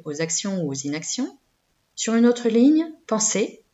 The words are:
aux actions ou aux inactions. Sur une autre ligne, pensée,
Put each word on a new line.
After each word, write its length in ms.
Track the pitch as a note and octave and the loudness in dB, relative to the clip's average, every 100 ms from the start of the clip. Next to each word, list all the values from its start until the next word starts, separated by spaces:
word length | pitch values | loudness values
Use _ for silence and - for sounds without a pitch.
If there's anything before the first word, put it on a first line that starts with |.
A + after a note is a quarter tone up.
aux 160 | D#3 D3 | -10 -6
actions 400 | E3 - G3+ F#3+ | -4 -4 -4 -4
ou 80 | D#3 | -4
aux 40 | |
inactions. 640 | C3+ C#3+ D3+ E3 - D4 - _ _ _ _ _ - | -6 -6 -8 -8 -6 -8 -8 _ _ _ _ _ -8
Sur 180 | - | -2
une 120 | A3+ A#3 | 4 4
autre 220 | A#3+ A#3 | 4 2
ligne, 360 | A3+ C4 D#4 E4 - - | 4 6 6 0 -8 -6
pensée, 520 | A3 - G3 A3+ - _ | -2 -2 -2 -4 -6 _